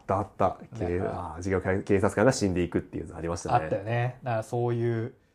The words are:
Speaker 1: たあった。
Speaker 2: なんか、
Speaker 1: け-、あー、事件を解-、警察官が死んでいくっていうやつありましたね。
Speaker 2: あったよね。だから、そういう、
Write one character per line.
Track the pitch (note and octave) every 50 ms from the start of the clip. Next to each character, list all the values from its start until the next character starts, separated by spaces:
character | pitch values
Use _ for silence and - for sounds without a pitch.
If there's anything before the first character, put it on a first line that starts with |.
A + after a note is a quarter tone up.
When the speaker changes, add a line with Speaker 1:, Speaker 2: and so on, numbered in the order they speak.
| -
Speaker 1:
た | - G2 F#2+
あ | G#2
っ | - -
た。 | - G2+ F#2
Speaker 2:
な | -
ん | -
か、 | - - - A2+
Speaker 1:
け-、 | G#2 F2 F2 F2+
あ | F#2+ - - - F2+ E2 D#2 F2
ー、 |
事 | F2+ G2
件 | F#2+ F#2
を | -
解-、 | G2 F#2+ G2+ G#2
警 | - G2+
察 | F#2+ G2 G2 -
官 | - G#2+
が | C3 B2+
死 | - G#2 G2
ん | F2+
で | F2+ F2
い | E2
く | - -
っ | -
て | - - F#2
い |
う | E2
や | D#2+ -
つ |
あ | E2
り | D#2+ E2
ま | E2+
し | E2+ -
た | - B2 A#2+
ね。 | -
Speaker 2:
あ |
っ | D#2+
た | A#2
よ | G2+ F#2+
ね。 | A2 A#2 A#2+ A#2+ B2+ A#2+ - -
だ | B2+ A2+
か | A2
ら、 | A2
そ | - - A#2+ A#2+ A#2+
う | A#2
い | A#2 A#2 A#2+ A#2 A2+ A2+
う、 | - - - _ _ _